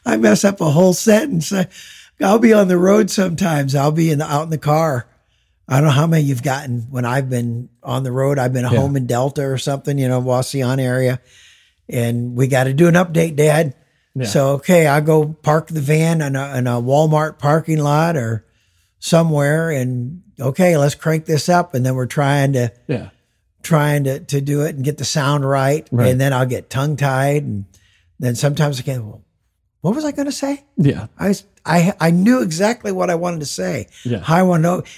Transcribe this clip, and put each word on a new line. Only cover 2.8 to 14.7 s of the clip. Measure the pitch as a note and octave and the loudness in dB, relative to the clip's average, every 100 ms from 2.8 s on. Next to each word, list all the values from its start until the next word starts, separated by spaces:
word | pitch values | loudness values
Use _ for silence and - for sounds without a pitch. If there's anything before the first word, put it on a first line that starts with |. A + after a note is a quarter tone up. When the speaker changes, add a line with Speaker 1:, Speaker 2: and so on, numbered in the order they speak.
| F#3 G#3+ G3+ | 4 4 2
Speaker 1:
sometimes. | - F#3 D#3+ F3+ D3 C#3 | 0 -2 0 0 0 0
I'll | C#3 C#3+ | 0 0
be | D#3 E3 | 2 0
in | D3 | 0
the, | D#3 | -2
out | D3 | -4
in | E3 | -2
the | D#3 | -4
car. | D3+ D#3 D#3+ B2+ - _ _ _ _ _ - | 0 0 0 -2 -6 _ _ _ _ _ -2
I | C3 | 2
don't | D#3 | 4
know | |
how | C3+ E3 | 4 2
many | D#3+ | 2
you've | C#3 B2+ | 0 -2
gotten | C3 C3+ D3 A#2+ A#2 | -4 -4 -4 -8 -6
when | C3 A#2+ | -4 -2
I've | C3 C3 | -2 -2
been | B2 A#2+ A#2 A#2+ _ | -4 -4 -6 -10 _
on | - B2+ | -6 -6
the | C3 | -4
road. | B2+ C3+ C#3 | -2 -2 0
I've | B2+ | -2
been | B2+ B2 | -2 0
Speaker 2:
Yeah. | - | 0
Speaker 1:
home | C#3 C#3 | 0 -2
in | B2 | -2
Delta | A#2+ C#3 D3 | -2 -2 -4
or | C#3 C3 | -4 -4
something, | - C#3 D3 C#3+ | -4 -6 -4 -2
you | B2+ | 0
know, | B2+ | -2
Wauseon | B2+ B2+ B2+ C#3 B2 C3+ | 0 -2 -2 -4 -2 -2
area. | B2+ B2+ B2+ B2+ _ - - _ _ _ - | -2 0 0 -2 _ -20 -20 _ _ _ -8
And | B2 A#2 A#2+ A#2+ B2 | -4 -2 -2 -4 -2
we | C3 | 0
gotta | C3 C3 | 0 0
do | C#3 E3+ | 2 4
an | |
update, | E3+ F3+ D#3+ E3 C#3+ | 4 2 0 0 2
Dad. | D3+ D3 D#3 - _ _ _ | 2 2 0 -4 _ _ _
Speaker 2:
Yeah. | C3+ A#2+ | -8 -2
Speaker 1:
So, | D3 C3+ C#3 | 0 0 0
okay, | - | 2